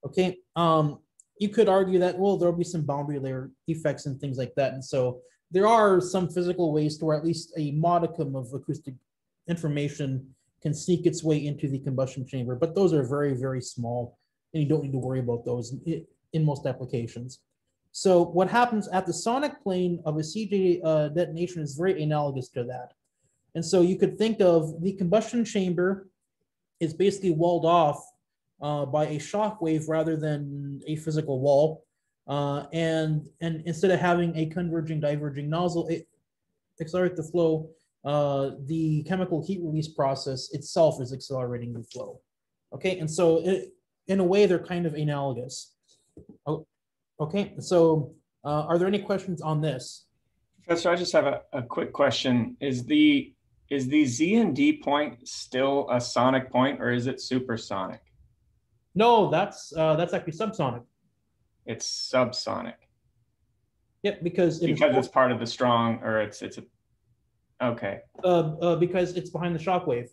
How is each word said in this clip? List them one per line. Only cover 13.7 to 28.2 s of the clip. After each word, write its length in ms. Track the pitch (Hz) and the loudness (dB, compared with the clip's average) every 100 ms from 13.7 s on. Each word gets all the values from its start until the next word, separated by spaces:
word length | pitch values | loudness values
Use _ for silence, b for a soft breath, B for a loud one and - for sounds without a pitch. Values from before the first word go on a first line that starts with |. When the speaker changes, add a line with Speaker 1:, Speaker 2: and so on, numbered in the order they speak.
| - 117 123 117 _ _ _ _ | -8 -6 -6 -8 _ _ _ _
Speaker 1:
and 100 | 160 | -2
you 60 | 143 | 2
don't 140 | 151 | 0
need 100 | 139 | 0
to 60 | 135 | -4
worry 220 | 127 131 | -2 -2
about 240 | 120 117 | -2 -4
those 280 | - 123 113 | -2 -6 -6
in, 340 | 135 - 165 - _ _ | -8 -6 -6 -8 _ _
in 100 | 160 | 0
most 220 | 151 139 139 | 0 0 -4
applications. 760 | 127 127 123 117 - 127 - _ _ _ _ _ | -6 -6 -6 -6 -10 -14 -16 _ _ _ _ _
So 300 | - 196 180 | -2 4 6
what 260 | 170 170 185 | 6 2 2
happens 380 | 233 240 214 - | 4 2 0 -2
at 180 | 180 190 | -2 -2
the 60 | |
sonic 480 | 170 - 247 294 285 | -4 -2 0 -2 -4
plane 380 | 202 185 180 175 | -4 0 0 -2
of 140 | 160 156 | -4 -4
a 60 | |
C 220 | 156 214 220 | -4 -6 -2
J, 340 | 202 185 170 | 2 4 2
uh, 240 | 160 156 151 | 2 2 2
detonation 540 | 156 165 160 175 175 | -2 -2 -2 -6 -4
is 120 | 151 | -8
very 280 | 135 185 156 | -2 -2 0
analogous 460 | 151 151 147 131 127 | 0 0 0 -4 -8
to 140 | - | -8
that. 280 | 120 123 123 _ _ _ _ _ _ | -8 -10 -14 _ _ _ _ _ _
And 100 | 165 | -8
so 160 | 160 190 | 0 4
you 160 | 175 190 | 4 4
could 220 | 185 - | 0 2
think 220 | 220 214 | -2 4
of 420 | 185 165 156 156 | 4 4 2 -4
the 100 | 180 | -4
combustion 520 | 190 175 208 220 240 | -2 2 2 0 -4
chamber 640 | 220 208 185 175 180 196 - _ _ _ _ _ _ _ | -2 -2 -2 0 0 -2 -8 _ _ _ _ _ _ _
is 140 | 165 | -6
basically 380 | - 196 196 190 | 2 0 2 0
walled 340 | 156 170 170 | 2 2 2
off, 400 | 160 175 151 143 - _ | 4 6 4 0 -10 _